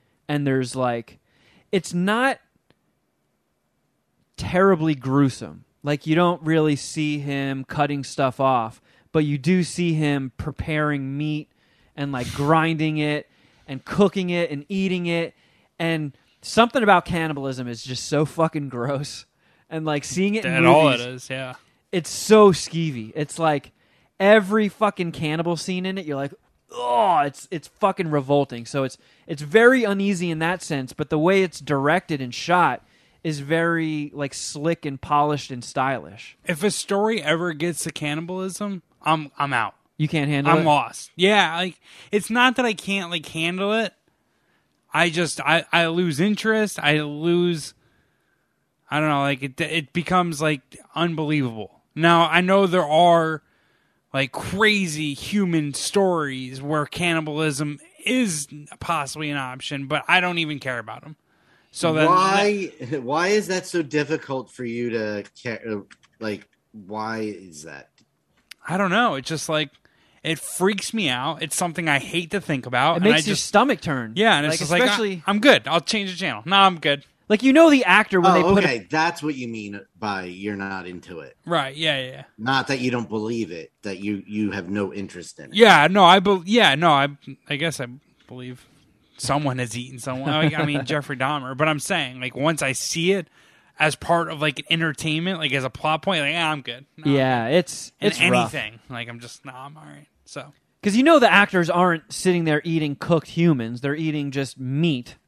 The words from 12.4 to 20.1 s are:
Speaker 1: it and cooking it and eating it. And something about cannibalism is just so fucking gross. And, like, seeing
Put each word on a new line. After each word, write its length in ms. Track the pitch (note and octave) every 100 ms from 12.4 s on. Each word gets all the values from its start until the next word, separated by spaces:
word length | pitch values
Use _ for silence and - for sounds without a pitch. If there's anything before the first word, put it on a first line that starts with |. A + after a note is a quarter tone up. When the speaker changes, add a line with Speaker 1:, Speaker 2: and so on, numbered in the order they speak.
| D3 D#3+ D#3+ D#3 D#3 D#3
Speaker 1:
it 300 | D3+ D3 - _ _ _ -
and 180 | C3
cooking 460 | - - G3+ G3 F3+
it 200 | F3 E3
and 140 | C#3+ -
eating 380 | F#3+ F#3+ F3+ E3+
it. 280 | E3+ E3 - _ _ _ -
And 380 | E3 D#3+ D3 - _ _
something 400 | - G#3+ A#3 C#4
about 220 | G#3 F3+
cannibalism 640 | - E3+ D#3+ C#3 C3+ B2+ B2
is 140 | A#2
just 220 | B2+ B2 -
so 180 | D3
fucking 440 | D3+ - D#3+ D3+ C#3
gross. 540 | A#2+ B2+ C#3 C#3+ - - _ _ _ -
And, 140 | D#3+
like, 200 | D#3 D3
seeing 300 | -